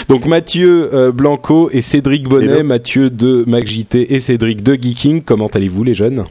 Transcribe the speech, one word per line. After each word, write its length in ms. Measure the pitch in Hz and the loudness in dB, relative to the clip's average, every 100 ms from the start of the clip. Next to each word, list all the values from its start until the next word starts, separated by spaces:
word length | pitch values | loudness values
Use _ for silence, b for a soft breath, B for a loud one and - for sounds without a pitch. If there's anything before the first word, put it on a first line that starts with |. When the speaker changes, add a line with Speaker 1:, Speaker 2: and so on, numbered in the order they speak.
| B | B
Speaker 1:
Donc 180 | 135 131 | 0 2
Mathieu, 640 | 165 165 170 180 175 151 | 0 0 0 2 4 2
euh, 200 | 135 127 | 0 0
Blanco 580 | 123 139 143 - 156 165 | 2 0 0 0 2 2
et 100 | 135 | 0
Cédric 460 | 117 147 135 143 131 | 0 -2 0 -2 0
Bonnet, 200 | 135 110 | 2 2
Speaker 2:
Hello. 160 | 151 | 2
Speaker 1:
Mathieu 480 | 151 120 120 131 135 | 0 -2 -2 0 0
de 320 | 120 123 127 120 | 0 0 2 2
MacJT 680 | 117 113 110 107 127 123 135 | 0 -2 -6 -2 -2 0 -2
et 40 | |
Cédric 440 | 123 120 113 107 | -2 -2 -2 -2
de 100 | 104 | 0
Geeking, 480 | 139 123 120 147 160 | 0 -2 -2 0 0
comment 280 | 156 110 107 | 0 -2 0
allez-vous 300 | 107 98 90 | -2 -2 -2
les 100 | 123 | -2
jeunes ? 300 | 101 110 127 92 | 0 0 -2 -8